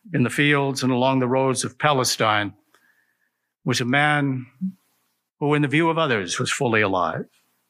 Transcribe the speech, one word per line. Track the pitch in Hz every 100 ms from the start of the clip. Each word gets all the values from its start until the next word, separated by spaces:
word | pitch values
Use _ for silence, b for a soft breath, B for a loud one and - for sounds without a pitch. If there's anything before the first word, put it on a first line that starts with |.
| 208
in | 147
the | 120
fields | - 147 143 139 131
and | 127
along | 127 131 131
the | 123
roads | 131 135 127 120
of | -
Palestine, | 151 139 120 - 110 107 101 - _ _ _ _ _ _ _ _ _ _ -
was | 120
a | 120
man | 143 147 147 139 131 123 - 190 - _ _ _ _ _ -
who, | 147
in | 147
the | 143
view | 147 165
of | 160
others, | 156 113 87 -
was | 120
fully | - 127 110
alive. | 104 92 85 - - _ _ _ _